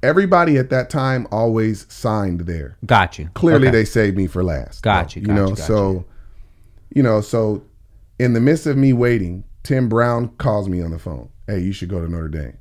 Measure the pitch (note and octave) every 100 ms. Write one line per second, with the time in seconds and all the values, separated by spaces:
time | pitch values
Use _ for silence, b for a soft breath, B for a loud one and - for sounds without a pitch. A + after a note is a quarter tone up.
0 | B2+ E3 G3 F3+ E3+ C#3 C3 C3 B2 D3
1 | C3 C3 A#2 G#2+ A#2 A2+ A2 G2+ - -
2 | A#2 G#2+ G2 F2 E2+ E2 C2+ - - A2+
3 | F#2 - D#2+ - E3+ D#3 C3 A#2 G#2+ A#2+
4 | G#2 F#2+ F#2 F2+ F#2 D2 A#1+ - G#2+ F#2+
5 | E2 - G2+ G2+ G2 G#2 - A2 G2 F#2
6 | F2+ - - - - - - - - -
7 | C3 G#2+ G#2 A#2 A2 G#2 - _ - -
8 | - _ B2 A#2 B2+ D#3+ D#3 C3+ C3+ B2
9 | A#2+ A#2 F2+ F2+ - - - C3+ B2 A2+
10 | A#2+ A#2 A#2+ - B2+ G#2 G2 F2+ E2+ E2
11 | - C#2 A#1 - - G2+ F#2 G2 F2+ F#2
12 | E2 E2+ D#2+ D#2 C2 -